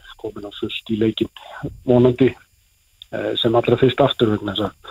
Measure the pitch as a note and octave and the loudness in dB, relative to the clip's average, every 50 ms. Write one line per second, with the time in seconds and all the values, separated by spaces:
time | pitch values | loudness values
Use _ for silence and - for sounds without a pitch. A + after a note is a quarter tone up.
0 | - - - - - A2 G#2 G#2 G2+ G2+ - - - G#2+ - - - - A2+ G#2+ | -20 -20 -18 -14 -14 -14 -12 -12 -14 -14 -12 -10 -10 -8 -8 -10 -8 -6 -2 0
1 | A2 A2 G#2+ - A2 - - - - - - - - C#3 - - - - B2 B2 | 0 0 0 -2 -4 -6 -8 -12 -20 -20 -16 -12 -12 -12 -12 -6 0 2 4 6
2 | A#2+ B2+ B2 - C3+ A#2+ - - _ _ _ _ _ _ _ _ _ _ _ - | 6 4 4 4 2 2 2 -2 _ _ _ _ _ _ _ _ _ _ _ -20
3 | - _ - A2 G#2 G#2+ A2 A2 - A#2 A2+ A#2+ - - A#2+ A#2 - B2+ A#2+ - | -18 _ -10 -8 -6 -6 -4 -2 -2 0 2 2 2 2 2 4 2 2 2 2
4 | C#3 B2+ - - B2 G#2+ G#2+ G#2 G2+ G#2 F#2+ - G#2 G2 - _ - - | 2 2 2 2 0 2 2 0 -2 -4 -4 -4 -4 -6 -8 _ -18 -18